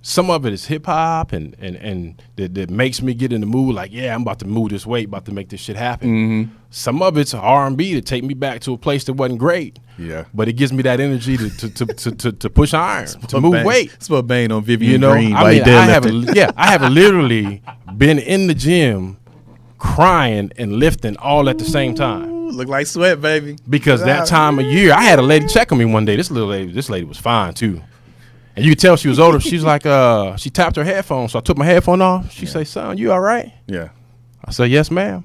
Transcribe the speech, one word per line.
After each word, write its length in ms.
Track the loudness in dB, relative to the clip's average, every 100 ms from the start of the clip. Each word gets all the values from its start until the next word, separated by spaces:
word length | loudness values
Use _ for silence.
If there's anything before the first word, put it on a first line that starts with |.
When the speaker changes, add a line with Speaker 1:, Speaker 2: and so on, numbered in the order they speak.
Speaker 1:
Some 280 | -4 -2 0
of 160 | -2 -4
it 80 |
is 100 | -8
hip 220 | -8 -10 -4
hop 460 | -2 -2 -4 -6
and, 220 | -8 -10 -14
and, 160 | -14 -12
and 460 | -10 -10 -10 -16 -20 -10
that, 180 | -8
that 160 | -8 -8
makes 320 | -4 -4 -2
me 100 | -6
get 220 | -4 -4
in 80 | -4
the 40 | -4
mood. 280 | -2 -2
Like, 180 | -4 -8
yeah, 220 | -10 -8
I'm 80 | -6
about 160 | -6 -8
to 80 | -6
move 240 | -4 -4
this 160 | -6 -6
weight, 220 | -6 -6
about 180 | -12 -12
to 60 |
make 180 | -12 -12
this 100 | -16
shit 160 | -12 -8
happen. 320 | -6 -4 -2
Speaker 2:
Mm-hmm. 460 | -2 0 -2 -6 -12 _
Speaker 1:
Some 320 | -10 -6 -2
of 160 | 0 0
it's 160 | -2
R 320 | -2 2 2 2
and 100 | -2
B 160 | -4
to 80 | -4
take 240 | -4 -6
me 80 | -6
back 300 | -6 -8 -8
to 100 | -10
a 60 | -6
place 260 | -4 -4
that 80 | -4
wasn't 280 | -4 -4 -2
great. 380 | 0 -2 -4 -14 _ -14
Speaker 2:
Yeah. 260 | -12 -10 -10
Speaker 1:
But 160 | -4 -2
it 60 |
gives 180 | 0 -2
me 100 | 0
that 160 | 0 0
energy 360 | -2 -4 -4 -4
to, 140 | -4
to, 180 | -8 -12
to, 180 | -8 -8
to, 240 | -6 -8
to, 200 | -6 -6
to 160 | -6 0
push 240 | 2 2
iron, 280 | 0 -2 -4
Speaker 2:
<laughs> 60 | -8
Let's 60 | -14
Speaker 1:
to 100 | -6
Speaker 2:
put 160 | 0
Speaker 1:
move 100 | 2
Speaker 2:
Bane, 140 | 2 2
Speaker 1:
weight. 240 | 0 -2
Speaker 2:
let's 180 | -10 -4
put 180 | -2 0
Bane 240 | -2 0
on 100 | -2
Vivian 260 | 0 0 2
Speaker 1:
You 60 | 4
know, 160 | 4
Speaker 2:
Green 220 | 4 2
Speaker 1:
I 80 | 4
Speaker 2:
while 100 | 4
Speaker 1:
mean, 120 | 6
Speaker 2:
he 60 | 8
Speaker 1:
I 140 | 6
have, 180 | 8 4
Speaker 2:
deadlifting. 300 | 4 0 2
Speaker 1:
yeah, 160 | 4 2 2
I 140 | 2
have 200 | 4 4
literally 680 | 6 6 6 2 0 -4 -8 -16 -20 -16
been 240 | 0 2 2
in 280 | 0 0 0
the 80 |
gym 640 | 0 0 2 2 0 -6 -12 -20 -20 -20 -20 -20 _
crying 720 | -4 2 4 4 2 -2 -4 -8
and 140 | -6
lifting 420 | 0 2 0 -6 -6
all 300 | 0 2 2
at 100 | -2
the 60 |
same 300 | -4 -2 -2
time. 360 | -2 -4 -4 -8
Speaker 2:
Ooh, 200 | -10 -8
look 180 | -8 -4
like 180 | -4 -4
sweat, 340 | 0 0 0
baby. 360 | -2 -2 -4 -16 -4
Speaker 1:
Because 320 | 0 2 2
that 180 | 2 0
Speaker 2:
Ah. 20 |
Speaker 1:
time 340 | 2 2 2 2
of 80 | 2
year, 260 | 4 6
I 100 | 6
had 160 | 6 6
a 40 |
lady 240 | 6 4 4
check 260 | 2 2
on 60 | 2
me 60 |
one 200 | 2 2
day. 120 | 2 0
This 140 | -2
little 180 | -4 -4
lady, 240 | -4 -6
this 160 | -8 -6
lady 140 | -8
was 140 | -8 -8
fine 360 | 0 0 0
too. 280 | -4 -6 -6 -12 _ _ _ -20 -20 _ 0
And 80 |
you 80 | 2
could 80 | 6
tell 160 | 6 4
she 120 | 2
was 100 | 6
older. 200 | 6 6
She's 220 | 0 -2
like, 220 | 0 0 2
uh, 500 | 4 4 2 -2 -8
she 140 | -8
tapped 260 | -2 -2 0
her 80 |
headphone. 440 | -2 -4 -4 -6 -4
So 100 | -4
I 40 |
took 140 | -2 0
my 80 |
headphone 380 | 4 4 4 2
off. 300 | 2 0 -6
She 140 | -12 -10
Speaker 2:
Yeah. 60 |
Speaker 1:
say, 120 | -8
"Son, 340 | -8 -8 -8 -4
you 140 | 0
all 80 | 0
right?" 320 | 0 -2 -6 -18 -12
Speaker 2:
Yeah. 240 | -10 -10 _ _ _ _ _
Speaker 1:
I 60 | -12
said, 200 | -2 2
"Yes, 200 | 2 2
ma'am." 340 | -2 -4 -8